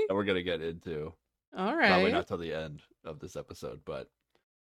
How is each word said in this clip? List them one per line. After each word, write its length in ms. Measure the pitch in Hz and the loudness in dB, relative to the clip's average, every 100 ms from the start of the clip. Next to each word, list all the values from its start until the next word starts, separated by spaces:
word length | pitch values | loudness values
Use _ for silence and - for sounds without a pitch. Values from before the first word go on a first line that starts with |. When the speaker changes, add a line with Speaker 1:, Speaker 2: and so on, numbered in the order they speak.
| 427 | 4
Speaker 1:
That 80 | 139 | 2
we're 80 | |
gonna 180 | 101 95 | 4 2
get 200 | 90 82 | 2 0
into. 520 | 82 85 87 78 78 - _ _ _ - | -2 -6 -6 -6 -6 -10 _ _ _ -4
Speaker 2:
All 180 | 196 320 | -2 4
Speaker 1:
Probably 300 | 226 185 196 | 6 6 4
Speaker 2:
right. 80 | |
Speaker 1:
not 140 | 262 - | 2 0
till 100 | 90 | -4
the 160 | 85 | -2
end 280 | 78 80 73 - _ - | -4 -4 -10 -18 _ -12
of 140 | 76 | -10
this 160 | - 76 | -10 -10
episode, 460 | - - 73 71 - | -12 -10 -10 -8 -8
but 240 | 67 - _ _ _ _ _ | -8 -10 _ _ _ _ _